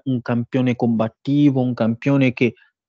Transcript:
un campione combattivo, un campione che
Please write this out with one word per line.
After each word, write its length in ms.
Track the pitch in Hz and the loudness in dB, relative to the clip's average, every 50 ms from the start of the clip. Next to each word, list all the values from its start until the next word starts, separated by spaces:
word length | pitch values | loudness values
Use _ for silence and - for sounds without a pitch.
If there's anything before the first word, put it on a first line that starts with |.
| - | -2
un 160 | 139 131 120 | -4 -4 -4
campione 560 | 120 - 123 117 120 - - 131 127 127 120 - | -4 -4 -4 -4 -4 -4 -2 -2 0 0 0 0
combattivo, 840 | 127 117 117 110 113 113 - _ - - 139 147 147 147 135 135 | 0 -2 0 0 -2 -4 -6 _ -6 -2 0 2 4 4 2 2
un 140 | 127 127 123 | -2 -2 -2
campione 580 | - 113 110 117 113 - 143 139 139 135 127 | -2 -2 -2 -2 -2 -2 0 2 2 2 2
che 220 | 120 - 131 117 - _ _ _ _ _ _ | 0 2 0 -2 -2 _ _ _ _ _ _